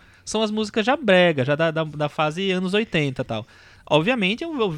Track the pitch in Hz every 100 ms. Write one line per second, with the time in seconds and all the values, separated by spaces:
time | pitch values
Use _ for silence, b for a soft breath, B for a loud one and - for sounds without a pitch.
0 | b b - 214 220 214 214 - 208 302
1 | 226 180 175 151 127 147 165 160 156 147
2 | 147 - 156 160 196 185 185 202 226 170
3 | 143 127 127 113 - b b b - 151
4 | 175 254 185 226 339 302 208